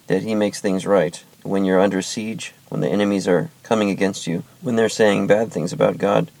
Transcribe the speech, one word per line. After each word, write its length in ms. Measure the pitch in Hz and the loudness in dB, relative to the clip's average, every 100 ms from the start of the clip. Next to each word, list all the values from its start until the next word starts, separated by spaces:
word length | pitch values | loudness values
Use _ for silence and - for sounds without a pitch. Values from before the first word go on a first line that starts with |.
| - | -4
that 160 | 92 | -2
he 120 | 110 | 0
makes 260 | 107 104 - | -2 -2 -2
things 260 | 104 95 92 | -2 -2 2
right. 360 | 101 82 - - _ | 2 2 -2 -16 _
When 220 | 104 98 | -4 0
you're 160 | 95 92 | 2 4
under 220 | 98 95 | 4 0
siege, 520 | - - 110 110 - - - | -4 -6 -8 -8 -12 -16 -10
when 100 | - | -4
the 100 | 151 | -2
enemies 380 | 95 101 101 95 | 0 0 0 2
are 220 | 90 80 - | 0 0 -8
coming 260 | - 110 104 | -2 0 0
against 380 | 92 98 98 - | 0 -2 -2 -6
you, 160 | 82 - - | -6 -8 -10
when 140 | 143 | -4
they're 140 | 113 113 | 0 0
saying 400 | - 107 98 98 | 2 2 4 2
bad 240 | 104 113 | 2 0
things 200 | - 80 | -4 -4
about 240 | - 104 - | 0 0 0
God, 360 | 98 107 85 - | 0 2 0 -6